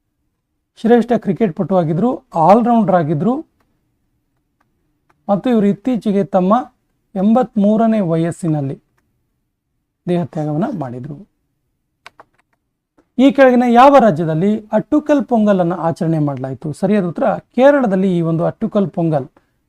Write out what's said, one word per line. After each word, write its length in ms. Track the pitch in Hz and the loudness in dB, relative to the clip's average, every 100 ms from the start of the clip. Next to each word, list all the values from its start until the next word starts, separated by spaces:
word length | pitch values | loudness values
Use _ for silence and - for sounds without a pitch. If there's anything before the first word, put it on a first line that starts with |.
| _ _ _ _ _ _ _ _ | _ _ _ _ _ _ _ _
ಶ್ರೇಷ್ಠ 320 | 220 240 233 226 | 2 2 2 -2
ಕ್ರಿಕೆಟ್ 300 | 190 160 220 - | -2 -4 -4 -4
ಪಟು 180 | 175 190 | -2 -2
ಆಗಿದ್ರು, 300 | 160 170 233 262 - 170 160 | 0 -2 -2 -4 -8 0 4
ಆಲ್ರೌಂಡರ್ 500 | 220 233 233 202 185 | 4 4 0 2 0
ಆಗಿದ್ರು 340 | 151 160 185 269 - _ _ _ _ _ _ _ _ _ _ _ _ _ _ _ _ _ - | 0 -2 -2 -4 -6 _ _ _ _ _ _ _ _ _ _ _ _ _ _ _ _ _ -4
ಮತ್ತು 160 | 202 254 | -2 0
ಇವರು 120 | 233 202 | 0 0
ಇತ್ತೀಚೆಗೆ 520 | 202 - 240 220 196 196 190 | -2 -4 -4 -2 -2 -2 0
ತಮ್ಮ 160 | 185 233 - _ _ _ _ 196 | 2 0 -2 _ _ _ _ -4
ಎಂಬತ್ಮೂರನೇ 800 | 202 233 247 220 202 220 226 220 180 | 0 2 0 0 0 2 0 0 -2
ವಯಸ್ಸಿನಲ್ಲಿ 640 | 165 165 - 165 151 135 170 _ _ _ _ _ _ _ _ _ _ _ _ - | -2 -4 -4 -4 -4 -4 -10 _ _ _ _ _ _ _ _ _ _ _ _ -6
ದೇಹತ್ಯಾಗವನ್ನ 600 | 175 170 160 151 151 226 208 | -4 -4 -6 -6 -4 -4 -6
ಮಾಡಿದ್ರು. 340 | 135 123 131 147 208 _ _ _ _ _ _ _ - - _ _ _ _ _ _ _ _ _ - | -10 -12 -14 -16 -20 _ _ _ _ _ _ _ -20 -20 _ _ _ _ _ _ _ _ _ 0
ಈ 80 | 269 - | 2 4
ಕೆಳಗಿನ 300 | 262 247 247 233 | 4 4 4 4
ಯಾವ 120 | 269 277 233 | 6 6 4
ರಾಜ್ಯದಲ್ಲಿ 480 | 151 165 160 196 214 214 214 | 2 -2 -2 -2 -4 -4 -4
ಅಟ್ಟುಕಲ್ 500 | - 302 302 285 220 | -2 -2 0 -2 0
ಪೊಂಗಲ್ 300 | 233 208 196 | 0 2 2
ಅನ್ನ 100 | 170 175 165 | 0 -2 -4
ಆಚರಣೆ 320 | 165 165 160 147 | -4 -2 -2 -2
ಮಾಡಲಾಯಿತು? 380 | 135 131 135 156 143 | -4 -8 -10 -10 -4
ಸರಿಯಾದ 260 | 190 208 180 | -2 0 -2
ಉತ್ತರ 140 | - 262 180 - - | -4 -4 -4 -6 2
ಕೇರಳದಲ್ಲಿ 540 | 269 294 240 190 190 175 | 4 4 0 0 0 -2
ಈ 20 | 165 | -2
ಒಂದು 120 | 165 170 | -2 -4
ಅಟ್ಟುಕಲ್ 380 | - 220 208 190 - | -6 -4 -2 -4 -2
ಪೊಂಗಲ್, 300 | 165 151 127 _ _ _ | -2 -2 -6 _ _ _